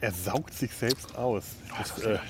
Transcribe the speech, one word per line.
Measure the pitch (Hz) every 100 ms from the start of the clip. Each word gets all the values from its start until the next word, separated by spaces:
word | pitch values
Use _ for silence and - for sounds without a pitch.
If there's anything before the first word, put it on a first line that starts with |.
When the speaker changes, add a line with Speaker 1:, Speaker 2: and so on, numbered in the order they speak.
Speaker 1:
er | 113
saugt | 87 92 127 -
sich | - 123
selbst | - 117 - - 123
aus. | 123 101 - - -
Speaker 2:
Oh, | -
Speaker 1:
Das, | -
Speaker 2:
das | -
Speaker 1:
äh, | 110 101